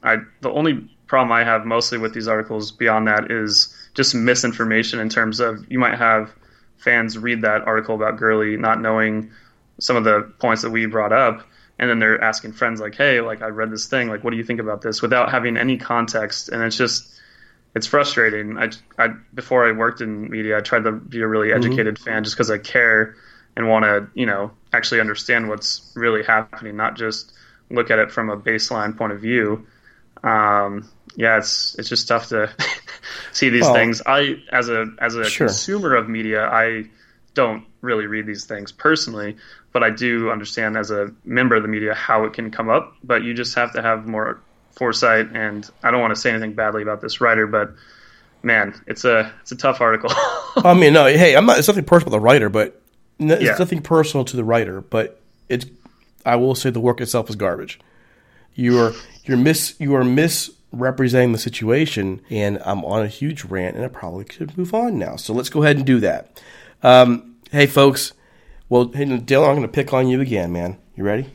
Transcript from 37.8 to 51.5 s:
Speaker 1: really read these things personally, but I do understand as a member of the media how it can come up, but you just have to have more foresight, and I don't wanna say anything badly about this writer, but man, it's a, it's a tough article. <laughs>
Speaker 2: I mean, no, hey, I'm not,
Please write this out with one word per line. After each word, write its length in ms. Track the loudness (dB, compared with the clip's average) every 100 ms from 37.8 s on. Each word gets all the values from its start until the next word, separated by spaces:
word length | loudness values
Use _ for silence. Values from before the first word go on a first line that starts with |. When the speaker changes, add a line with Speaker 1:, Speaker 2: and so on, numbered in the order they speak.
Speaker 1:
really 260 | -4 -4 -2
read 200 | -6 -8
these 180 | -12
things 280 | -12 -12 -12
personally, 640 | -4 0 0 -2 -8 -10 -12 -20 -20 _
but 100 | 0
I 60 | 0
do 400 | 0 -2 -2 -2
understand 460 | -4 -6 -4 -4 -4
as 140 | -4
a 220 | -4 -6 -8
member 300 | -6 0 2 2
of 60 |
the 60 | 0
media 260 | -4 -4
how 300 | -6 0 0
it 80 | 0
can 180 | -6 -12
come 180 | -8 0
up, 280 | 0 -2 _
but 180 | -2 -2
you 120 | -2
just 200 | -6 -6
have 180 | -2 -4
to 80 | -2
have 240 | -2 -2 -4
more 340 | -6 -6 -8 _ _ _
foresight, 560 | -6 -4 0 4 4 2
and 340 | -4 -6 -8 -12 _
I 60 | 0
don't 80 | 2
wanna 160 | 0 0
say 140 | -2
anything 240 | -2 -6
badly 280 | -4 -2 -2
about 180 | -6 -6
this 200 | -8 -2
writer, 260 | 2 2 2
but 280 | 0 -2 -8 -20 -20 -20 -20 _ _
man, 320 | 0 0 0 -6 -12
it's 160 | -4
a, 280 | 2 2 2 -6
it's 100 | -16
a 40 | -2
tough 240 | -2 2
article. 300 | 2 2 0
<laughs> 460 | 0 -2 -4 -4 2
Speaker 2:
I 180 | 6
mean, 180 | 8 8
no, 120 | 8 8
hey, 300 | 8 8 8
I'm 100 |
not, 120 | 6